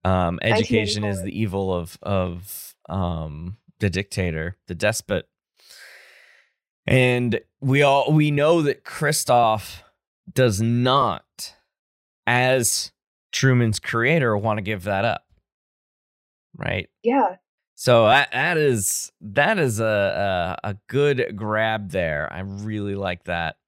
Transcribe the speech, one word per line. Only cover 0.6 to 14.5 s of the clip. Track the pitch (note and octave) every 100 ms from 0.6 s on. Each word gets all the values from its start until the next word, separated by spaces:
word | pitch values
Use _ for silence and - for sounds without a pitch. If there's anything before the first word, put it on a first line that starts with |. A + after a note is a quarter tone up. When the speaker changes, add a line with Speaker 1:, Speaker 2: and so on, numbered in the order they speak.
| G#2+ A2 G#2 G#2
Speaker 1:
is | G#2 G2
Speaker 2:
agree. | F#2+
Speaker 1:
the | G2+
evil | A2 F#2+ F#2+
of, | F2+ E2+ -
of, | - G2 F2+ F2 F#2+ - - _ -
um, | F#2+ F2 E2 D#2 D2 E2+ G#2 _ _
the | G2+
dictator, | F2 G2 - F2+ D#2+ E2 F#2+ -
the |
despot. | E2+ G#2 A2 - F#2+ - _ _ _ _ - - - - - _ _ _ _ _ _ -
And | B2+ B2+ B2 A#2+ A2 _ _
we | C3+ C#3
all, | C#3+ C#3 C3
we | D#3 D3+
know | C#3+ D3+ E3+
that | C#3+ -
Kristoff | - - D3 D3+ - B2 A#2 A2 - - _ _ _ _ -
does | - B2+ G2
not, | A2+ A#2+ B2+ C#3 B2 F2 _ - - _ _ _ _ _ _ _ -
as | B2 B2+ C3 A#2 - - _ _ _ _
Truman's | - C3+ B2 A#2 G#2
creator, | - A#2 A#2+ E3 B2 G#2
want | A2